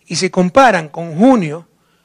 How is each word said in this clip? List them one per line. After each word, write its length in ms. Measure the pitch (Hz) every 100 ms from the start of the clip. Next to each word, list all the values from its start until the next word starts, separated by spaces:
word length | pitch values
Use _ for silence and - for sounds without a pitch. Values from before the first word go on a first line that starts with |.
| _
Y 100 | 160
si 140 | 185
comparan 580 | 190 180 269 262 185 156
con 280 | - 170 156
junio 500 | 240 254 160 156 170 _ _ _